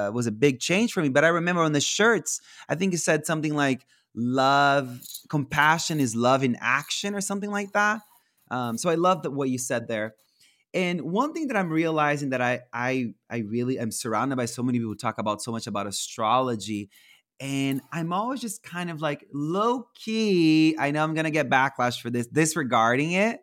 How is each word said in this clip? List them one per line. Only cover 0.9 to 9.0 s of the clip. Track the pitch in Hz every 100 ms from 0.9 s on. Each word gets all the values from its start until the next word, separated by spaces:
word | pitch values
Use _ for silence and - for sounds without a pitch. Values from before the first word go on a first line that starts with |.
for | 190
me. | 147
But | 135
I | 160
remember | 170 175 175
on | 160
the | 147
shirts, | - - 220 214 - - - - -
I | 151
think | 190
it | 170
said | - 156 151
something | 156 151 147
like, | 143 123 _ _ _ 110
"Love, | 120 131 135 139 143 143 131 123 - - -
compassion | 151 - 147 151 165 - 156
is | 127 113
love | 120 135
in | 135 117
action," | 117 135 - - 202
or | 202
something | 196 202 208
like | 202 202
that. | 208 208 214 - _ _ _ -
Um, | 123 120 113
so | 175
I |
love | 165